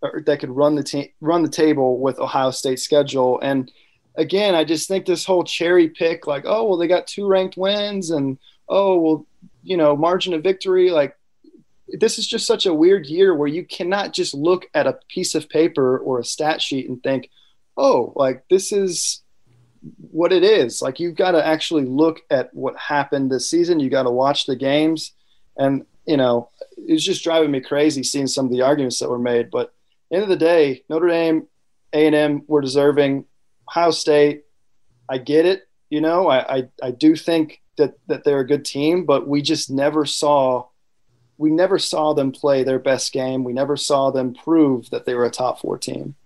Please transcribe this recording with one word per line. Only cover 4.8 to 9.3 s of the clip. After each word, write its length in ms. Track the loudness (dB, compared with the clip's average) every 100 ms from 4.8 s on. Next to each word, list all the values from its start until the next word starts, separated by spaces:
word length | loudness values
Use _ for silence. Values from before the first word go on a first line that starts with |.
| -2
think 180 | -4 -2
this 180 | -4
whole 200 | 0 0
cherry 440 | 0 -2 2 4 4
pick, 380 | 2 -2 -2 -4
like, 180 | -6 -2
"Oh, 160 | -2 0
well, 120 | 0
they 100 | 0
got 180 | 0 -2
two 220 | -8 0
ranked 300 | 0 0 -4
wins," 520 | -4 -2 -4 -6 -4
and, 300 | -4 -4 -6 _ _ -4
"Oh, 320 | 0 2 2
well, 260 | 2 0 -4